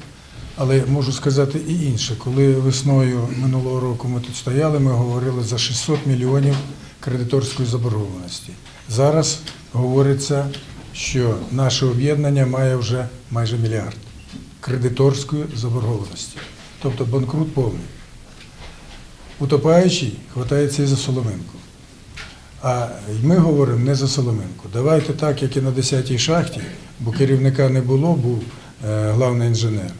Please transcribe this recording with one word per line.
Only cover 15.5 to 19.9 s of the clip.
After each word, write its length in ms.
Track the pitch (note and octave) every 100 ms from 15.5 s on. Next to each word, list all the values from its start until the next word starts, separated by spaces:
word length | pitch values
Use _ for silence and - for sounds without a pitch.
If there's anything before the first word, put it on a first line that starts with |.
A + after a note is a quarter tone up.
| A#2
заборгованості. 800 | A#2+ B2 A2+ A2 F2+ F2+ - - - - - -
Тобто 220 | C#3 A#2
банкрут 500 | A#2 C3+ B2 D#3 D#3
повний. 320 | C#3 A#2 F2 - - - - - - - - - - - - - - - -
Утопаючий 800 | C#3 C#3+ D#3+ E3+ F#3